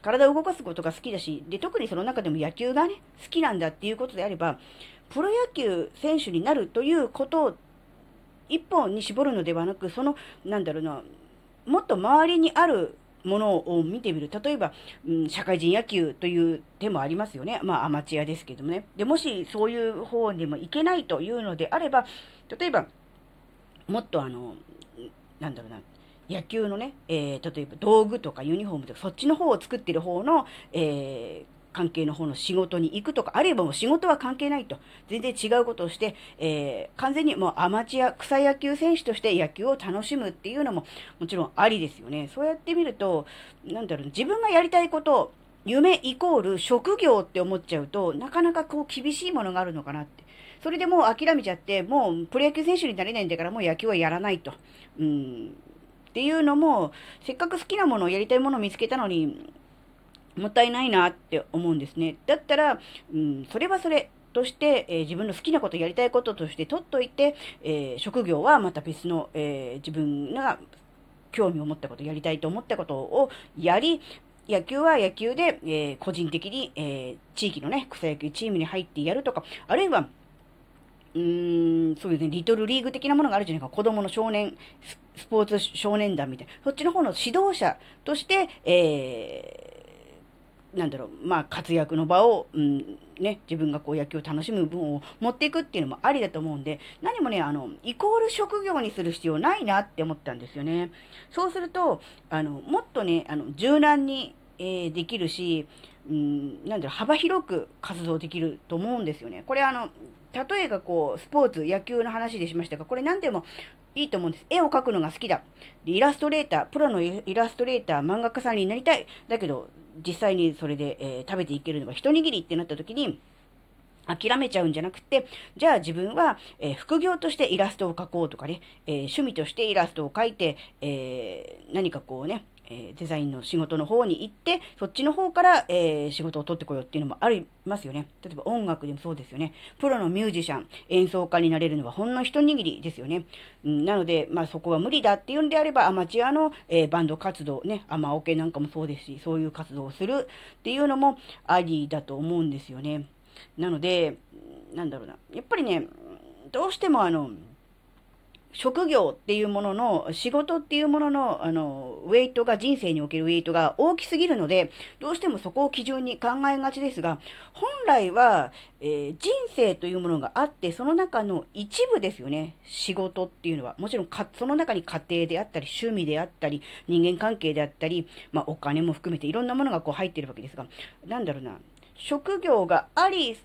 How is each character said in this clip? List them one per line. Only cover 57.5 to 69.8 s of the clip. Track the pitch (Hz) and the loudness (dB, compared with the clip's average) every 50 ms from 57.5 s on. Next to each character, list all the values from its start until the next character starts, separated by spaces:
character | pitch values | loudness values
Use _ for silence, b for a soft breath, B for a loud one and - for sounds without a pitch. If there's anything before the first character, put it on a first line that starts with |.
| 359 339 | -2 -6
好 | - | -4
き | - 381 | -4 0
な | 415 392 | 2 4
も | 302 247 214 | 4 4 4
の | 190 | 2
を | 175 | 0
や | 180 196 | 0 0
り | 208 220 | 2 2
た | 247 | 2
い | 254 | 2
も | 262 277 | 4 2
の | 269 240 | 0 0
を | |
見 | 208 202 | -2 -2
つ | 202 - | -2 -2
け | 226 220 | -2 -2
た | 262 | 0
の | 262 233 196 | -2 0 0
に、 | 180 165 156 147 - - - - - - - - - _ - - - _ _ - _ - - - - - | 0 0 0 0 -2 -6 -14 -18 -20 -20 -20 -20 -20 _ -20 -20 -20 _ _ -20 _ -20 -20 -14 -10 -6
も | 185 208 | -6 2
っ | |
た | 208 247 240 | 6 6 6
い | 240 | 6
な | 240 247 262 | 4 0 0
い | 254 | 4
な | 214 185 175 180 | 4 6 4 4
っ | 175 | 2
て | - - - - 151 - - | -2 -12 -4 -4 -4 -4 -2
思 | - 165 175 170 | -4 -2 2 2
う | 160 | 0
ん | 151 | 0
で | 139 139 | -2 -6
す | - 165 | -4 -2
ね。 | 160 160 151 - _ | -2 -2 -2 -6 _
だ | - 285 | 2 2
っ | 302 - | 2 2
た | - 294 | 0 2
ら、 | 285 302 294 262 - B B B B B - - | 4 6 4 4 0 B B B B B -6 -2
う | 156 | 0
ん、 | 156 147 143 135 135 - | 0 0 0 -4 -6 -6
そ | - 220 | -2 -2
れ | 302 370 | 0 2
は | 392 359 | 0 0
そ | - 339 | 2 2
れ | 311 285 - - _ _ _ _ - | 2 2 2 0 _ _ _ _ -2
と | 240 247 | -2 0
し | 247 - | 0 -2
て、 | _ 302 294 285 233 - - | _ 4 4 4 4 2 0
え | 175 165 | -2 -2
ー、 | |
自 | 160 147 175 | -2 -2 -2
分 | 165 165 208 | -4 -4 -4
の | 180 | -6
好 | - | -4
き | - 320 | -2 2
な | 311 311 | 2 2
こ | - 190 | 2 0
と、 | - 165 | -2 -2
や | 165 170 | -2 -2
り | 185 | 0
た | - 247 | 2 2
い | 240 | 4
こ | - 247 | 4 2
と | 247 233 202 | 0 0 -4
と | - 170 151 | -4 -6 -8
し | - - | -6 -8
て | 160 | -6
取 | - 285 320 | -4 -4 -6
っ | 339 _ | -6 _
と | - 269 | -2 -2
い | 254 247 | -2 -2
て、 | - - 277 285 285 B B B B B - | 2 2 2 2 2 B B B B B -6
え | 151 156 147 143 135 127 120 | -4 -4 -4 -4 -6 -8 -8
ー、 | |
職 | - 208 - 247 226 | -8 -4 -2 -2 0
業 | 175 165 147 165 | 2 2 4 6
は | 247 302 269 | 6 6 6
ま | 202 185 | 6 2
た | 175 151 | -2 -4
別 | 143 165 156 - - 175 | -8 -8 -10 -6 -4 -2
の、 | 170 160 - - - | -2 -2 -4 -4 -6
え | 156 151 147 143 139 131 123 120 | -4 -4 -4 -4 -6 -6 -8 -10
ー、 | |
自 | 143 | -10